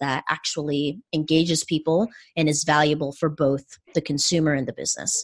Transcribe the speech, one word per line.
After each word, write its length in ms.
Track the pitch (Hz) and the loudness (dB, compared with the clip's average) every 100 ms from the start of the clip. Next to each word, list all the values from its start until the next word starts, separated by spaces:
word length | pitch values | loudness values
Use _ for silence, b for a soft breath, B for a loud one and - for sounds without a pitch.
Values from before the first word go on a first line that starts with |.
that 220 | 139 131 - | -4 -2 -2
actually 720 | - - - 147 143 143 180 - | -4 -4 -6 -2 -2 -2 -4 -6
engages 500 | 156 151 160 170 160 | -4 2 2 4 0
people 460 | - 156 160 165 226 B B - | 0 -2 2 0 0 B B -2
and 140 | 151 | 0
is 140 | 147 160 | 2 2
valuable 480 | 151 151 151 139 | 4 4 2 -2
for 160 | - 160 | -2 -4
both 480 | 151 139 139 - - _ | 0 0 0 -4 -20 _
the 80 | 160 | -4
consumer 520 | - 143 - 170 156 | -2 -2 0 2 2
and 140 | 143 117 | 0 -4
the 60 | |
business. 500 | - 135 - - - | -6 -6 -6 -4 -6